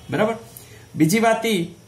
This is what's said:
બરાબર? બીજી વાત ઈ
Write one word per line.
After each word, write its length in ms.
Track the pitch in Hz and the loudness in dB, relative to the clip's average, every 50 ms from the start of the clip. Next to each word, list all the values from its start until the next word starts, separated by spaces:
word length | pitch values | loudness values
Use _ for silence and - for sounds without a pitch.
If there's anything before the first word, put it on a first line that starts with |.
| - - | -12 -6
બરાબર? 240 | 127 160 214 226 226 - - - - - - - - - - - - | -2 -2 0 -2 -2 -6 -10 -18 -20 -20 -20 -20 -20 -20 -20 -8 -2
બીજી 220 | - 156 160 190 226 | 0 2 2 4 2
વાત 280 | 214 226 226 - - | 2 2 2 0 0
ઈ 280 | 226 214 175 170 - - - - | 0 0 -2 -2 -6 -10 -16 -16